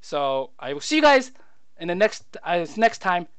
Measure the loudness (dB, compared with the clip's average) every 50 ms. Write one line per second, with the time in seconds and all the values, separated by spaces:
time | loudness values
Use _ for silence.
0 | -14 -4 -4 -2 -2 0 -2 -4 -6 -8 -12 -14 -10 -10 -8 -8 -6 -2 0 4
1 | 6 6 6 6 4 0 -12 -18 -20 -20 -20 -20 -20 -20 -18 -12 -6 -6 0 2
2 | 0 0 0 -4 -18 -18 -20 -14 -6 -4 -2 -2 -2 -4 -2 2 2 2 2 0
3 | -4 -2 -2 -2 -4 -6 -16